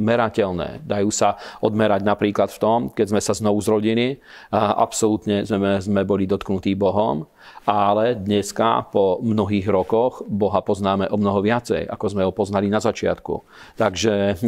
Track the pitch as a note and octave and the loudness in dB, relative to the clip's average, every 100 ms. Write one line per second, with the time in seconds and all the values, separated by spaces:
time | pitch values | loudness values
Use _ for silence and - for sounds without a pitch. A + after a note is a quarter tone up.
0 | G#2+ A#2+ A2+ A2+ G2 F2 D2 - - G#2 | 0 2 0 0 0 -2 -6 -8 -4 -2
1 | G#2 - G#2 G2+ - - A2 G#2+ G#2+ G2 | 0 2 0 0 -8 -2 0 2 2 2
2 | G2+ G#2 G#2 G#2 G2 - A2 A#2 C3 - | 0 0 0 0 -2 0 0 2 0 -2
3 | G2 G#2 - G2+ G#2+ G#2 G#2 G#2+ G#2+ A2+ | 0 0 0 0 0 2 2 2 2 2
4 | B2 C#3 - - - G#2 G#2 - A2+ - | 0 -4 -14 -20 -4 0 2 2 0 0
5 | A2 G#2+ G#2 G2+ A2 G2+ G2 G2 F#2+ G2+ | 0 0 0 -2 0 0 0 0 0 0
6 | G2 G2 F#2+ G2 - F#2+ G2+ G2 G2 G#2 | 2 0 0 -2 -2 -2 0 0 2 2
7 | A2+ D3+ D#3 _ - - - G#2 G2+ G#2 | 0 -2 -6 _ -20 -8 -2 2 2 2
8 | A#2 A#2 G2 G#2 G2 - A2+ A#2+ - G#2 | 2 0 0 -2 -2 0 0 0 0 0
9 | F#2+ F2+ A2+ G#2+ G2 G2+ G2+ F#2+ F2+ A2+ | 2 2 0 0 0 0 0 0 2 0
10 | B2 - - G2+ G2+ G2 - G2+ G2 G2 | 0 -2 -6 -2 0 0 -2 -2 0 0
11 | F#2+ G#2 G2+ G2+ G#2 A#2+ - E2+ - - | 0 0 0 0 0 0 -2 -4 -4 -6
12 | G#2 G2+ F#2 F#2 G2 G2 G2+ G#2+ A2 - | -4 -2 -2 -2 -2 0 0 0 0 -2
13 | F2+ F2 - - - - - - G#2+ F2 | -2 -4 -6 -10 -10 -20 -10 -2 -2 0
14 | G#2+ G2+ G2+ G2 | 0 2 0 0